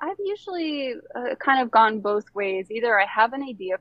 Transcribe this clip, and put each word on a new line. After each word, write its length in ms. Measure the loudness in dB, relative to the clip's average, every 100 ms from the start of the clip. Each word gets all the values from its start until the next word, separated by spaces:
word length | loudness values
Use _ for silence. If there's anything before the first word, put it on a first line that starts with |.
I've 180 | -8 -6
usually, 680 | -6 -8 -8 -6 -4 -4 -6 -8 -12 -8
uh, 180 | -6 -2
kind 260 | 2 2
of 80 | 4
gone 300 | 6 6 4
both 260 | 0 -2 -2
ways. 360 | -4 -2 -2 -4
Either 280 | -4 2 4
I 60 | 2
have 260 | 2 2
an 100 | 0
idea 340 | -8 -8 -6 -6